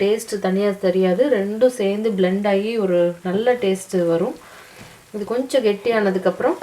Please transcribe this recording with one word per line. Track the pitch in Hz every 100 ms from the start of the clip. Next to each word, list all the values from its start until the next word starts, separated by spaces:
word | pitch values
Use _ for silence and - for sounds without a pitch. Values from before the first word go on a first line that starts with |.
டேஸ்ட் | 202 220 - 202 190
தனியா | 190 202 196 190
தெரியாது, | 190 185 180 285 214
ரெண்டும் | 202 220 254 247
சேர்ந்து | 196 208 220 190
பிளெண்ட் | 180 196 208
ஆகி | 196 214 233 190
ஒரு | 175 175 170 180
நல்ல | 196 240 247
டேஸ்ட் | 196 190 - 185 170
வரும். | 165 220 - - - - - - - - 208
இது | 202
கொஞ்சம் | 240 269 269 220
கெட்டியானதுக்கப்புறம் | 196 233 220 196 185 185 - 262 370